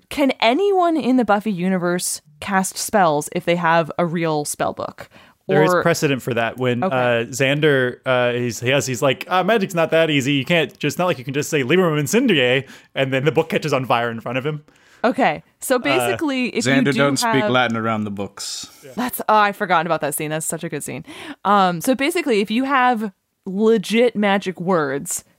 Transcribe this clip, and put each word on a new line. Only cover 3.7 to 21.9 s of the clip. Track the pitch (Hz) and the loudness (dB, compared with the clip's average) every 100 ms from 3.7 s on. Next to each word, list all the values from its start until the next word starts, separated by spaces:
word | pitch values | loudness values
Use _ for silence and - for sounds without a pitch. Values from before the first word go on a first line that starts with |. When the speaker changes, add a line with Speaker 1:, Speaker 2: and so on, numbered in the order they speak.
| 170 156 - | 2 0 -2
Speaker 1:
a | 175 | -2
real | 170 165 151 147 | 0 -2 -2 -4
spell | - 151 | -4 -4
book? | - - - - - - _ - | -4 -10 -12 -20 -20 -20 _ 0
Speaker 2:
There | 143 | 2
is | 160 | 4
Speaker 1:
Or | 180 | 4
Speaker 2:
precedent | 170 160 156 135 | 2 2 0 0
for | 135 | -2
that. | 117 113 98 | -2 -2 -2
When, | 127 123 | -2 0
Speaker 1:
Okay. | 123 131 | 0 0
Speaker 2:
uh, | 123 117 117 | 2 0 -2
Xander, | 123 135 143 151 135 123 - 135 | -2 0 2 2 4 2 -2 0
uh, | 123 123 | 2 2
he's, | 120 123 110 | 0 -4 -4
he | 123 | 0
has, | 139 131 | 0 0
he's | 123 | 0
like, | 139 131 - | 0 0 0
"Ah, | 185 | 0
magic's | 180 233 196 170 | 2 0 0 -2
not | 160 | 0
that | 160 160 | 2 2
easy. | 147 127 | 2 0
You | 143 | -2
can't | 127 170 131 - | 0 0 0 -4
just, | 147 139 | -6 -2
not | 180 | -2
like | 127 | -2
you | |
can | 135 135 | -4 -6
just | 139 | -2
say, | 156 | -2
'Librum | 123 180 180 151 | 2 2 2 0
incendiae,' | 143 214 269 160 123 135 - - _ 143 | 0 2 2 4 4 2 -2 -16 _ -4
and | 135 | -2
then | 131 147 | 0 0
the | |
book | 147 156 | 0 0
catches | 202 156 | -2 0
on | 135 127 | -2 2
fire | 120 117 | 0 0
in | 113 | -4
front | 123 127 | -6 -6
of | 135 | -4
him." | 151 - _ _ - | -8 -12 _ _ -4
Speaker 1:
Okay. | 262 269 208 156 - _ | -2 2 0 0 -10 _
So | - 247 | -2 -2
Speaker 2:
Uh, | |
Speaker 1:
basically, | 285 269 - - 311 262 247 | 2 0 0 -2 -2 -2 -2
if | - 127 | -2 2
Speaker 3:
Xander | 135 139 | 2 2
Speaker 1:
you | |
do | 127 | 2
Speaker 3:
don't | 143 135 | 2 2
speak | - 139 | 0 2
Speaker 1:
have | 123 | 2
Speaker 3:
Latin | 127 120 113 | 2 2 0
around | 113 110 107 | -2 -2 -4
the | |
books. | 101 98 - - - - - - - | -6 -8 -8 -12 -12 -14 -18 -16 -8
Speaker 1:
That's, | 247 - - | -6 -6 2
oh, | 214 | 2
I | 202 | 2
forgot | 202 190 165 170 | 0 0 0 0
about | 156 | -2
that | 143 - | -2 -4
scene. | 151 | -6
That's | 156 - | -6 -6
such | 165 | -8
a | 202 | -8
good | 147 | -8
scene. | - 135 165 320 320 277 - | -10 -12 -14 -16 -16 -6 0
Um, | 202 185 170 | 4 4 0
so | 202 | 0